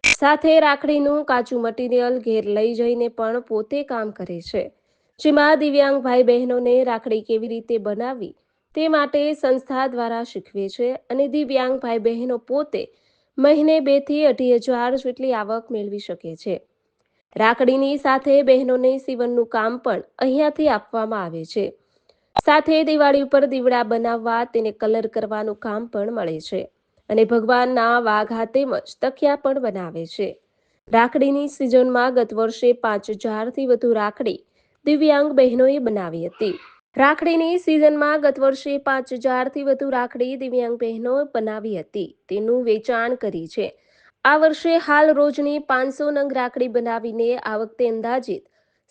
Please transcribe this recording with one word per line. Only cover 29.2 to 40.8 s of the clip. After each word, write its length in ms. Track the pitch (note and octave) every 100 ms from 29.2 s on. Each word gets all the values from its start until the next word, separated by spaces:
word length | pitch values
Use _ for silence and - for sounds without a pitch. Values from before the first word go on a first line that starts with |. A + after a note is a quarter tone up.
| D4 C#4+
પણ 240 | C#4 C4+
બનાવે 460 | B3 F#3+ F3 E3 E3
છે. 220 | - G3 - _ _ _ _ _
રાખડીની 600 | A3+ A#3+ C#4+ C#4 C#4 C#4+
સિઝનમાં 680 | - C4 B3 B3+ B3 B3+
ગત 200 | B3+ A3+
વર્ષે 400 | G#3+ A3+ A3+ B3
પાંચ 380 | A#3+ A3+ G#3 G3+
હજારથી 540 | G#3+ A#3 G#3+ A3+ B3+ C4+
વધુ 280 | A#3 B3
રાખડી 460 | A3 G#3 G#3+ A#3 - _ _ _ _ -
દિવ્યાંગ 460 | D4 D4+ C#4+ D4
બહેનોએ 480 | C#4 B3+ A#3+ C4 C#4+
બનાવી 480 | A#3+ G#3 F3 E3 E3+
હતી. 260 | - G#4 F4+ - _ _ -
રાખડીની 600 | C#4 D#4 D#4+ E4 E4 F4+
સિઝનમાં 640 | F4 D#4 D4+ D4+ D4 D4+
ગત 180 | C#4+ C#4
વર્ષે 380 | C4+ C4+ D4 C#4+
પાંચ 360 | C#4 C4+ B3+
હજારથી 500 | B3+ C4 B3+ B3+ C#4
વધુ 260 | C#4 C4+ C#4
રાખડી 460 | C4 B3 A#3+ B3 C4+
દિવ્યાંગ 420 | C4 B3 A#3
બહેનો 500 | A#3